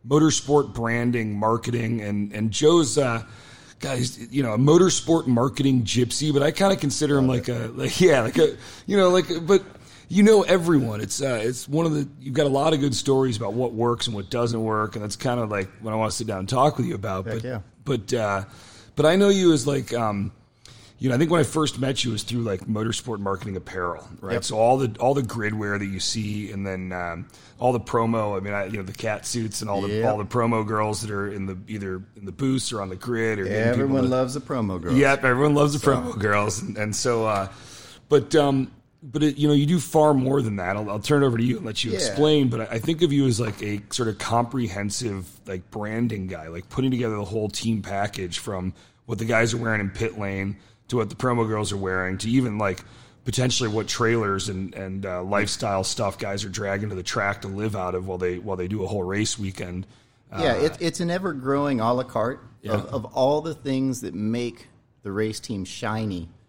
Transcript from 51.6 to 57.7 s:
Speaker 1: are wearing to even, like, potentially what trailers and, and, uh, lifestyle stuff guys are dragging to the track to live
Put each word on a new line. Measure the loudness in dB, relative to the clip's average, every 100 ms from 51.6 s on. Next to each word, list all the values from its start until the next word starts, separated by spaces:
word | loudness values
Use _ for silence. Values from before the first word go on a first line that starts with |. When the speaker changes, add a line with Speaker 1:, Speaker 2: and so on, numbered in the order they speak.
| -4
Speaker 1:
are | -4
wearing | -2 -2 -2 -4
to | 0
even, | 0 0 -2
like, | -2 -4 -12 -20 -20 _
potentially | -6 -2 0 0 0
what | -2 -4
trailers | 0 2 2 0 -2 -4
and, | -6 -8
and, | -10 -10 -8 -6
uh, | -6
lifestyle | -2 0 0 -2 -2 0
stuff | -2 -2 -4 -4
guys | -6 -6
are | -6
dragging | -6 -4 -2 -4
to | -6
the |
track | -4 -2 -2 -2
to | -8
live | -4 -4